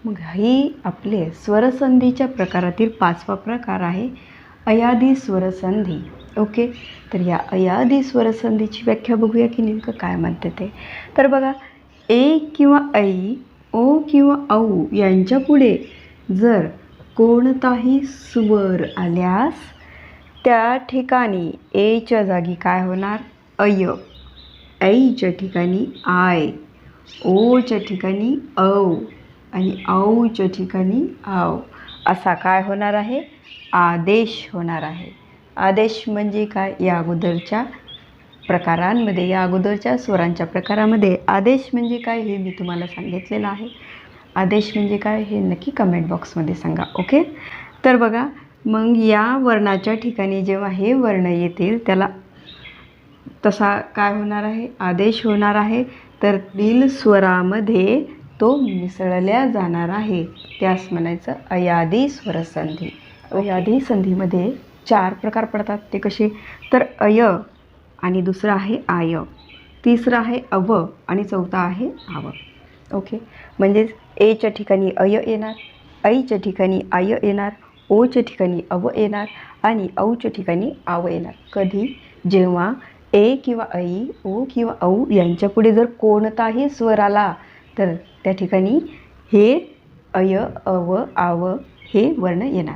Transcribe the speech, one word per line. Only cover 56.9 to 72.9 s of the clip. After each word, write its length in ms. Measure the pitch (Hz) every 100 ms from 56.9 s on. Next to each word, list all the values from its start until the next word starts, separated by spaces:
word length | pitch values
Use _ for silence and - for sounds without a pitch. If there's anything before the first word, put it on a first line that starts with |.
| 262 226 202 190 180 180 208 208 202 190 262 - - - -
तो 140 | 220 285
मिसळल्या 880 | 240 185 180 185 185 180 185 226 269
जाणार 420 | 220 180 170 170
आहे, 360 | 202 214 180 170 - - -
त्यास 280 | 190 190 -
म्हणायचं 420 | 175 170 170 - - -
अयादी 600 | 185 180 170 165 208 277
स्वरसंधी. 880 | 277 214 165 165 156 156 156 170 - - - -
अयादी 480 | 190 202 185 180 254
संधीमध्ये 720 | 269 208 190 185 185 180 190 269 - - -
चार 240 | 214 185
प्रकार 320 | 196 214 226 220
पडतात. 320 | 214 208 208 -
ते 40 | 196
कसे? 320 | 202 - 214 208 - - -
तर 100 | 254 - -
अय 220 | 208 214 233 175 - _ _ _ _ -
आणि 180 | 180 185
दुसरा 320 | 180 190 208
आहे 240 | 196 196 233 -
आय, 260 | 175 165 165 - - - - - - 240
तिसरा 340 | 240 240 240
आहे 200 | 226 240 -
अव 340 | 196 185 208 170 - -
आणि 160 | 185
चौथा 340 | 202 196 180 185
आहे 320 | 175 180 262 - - 160
आव. 140 | 135 - - - - - -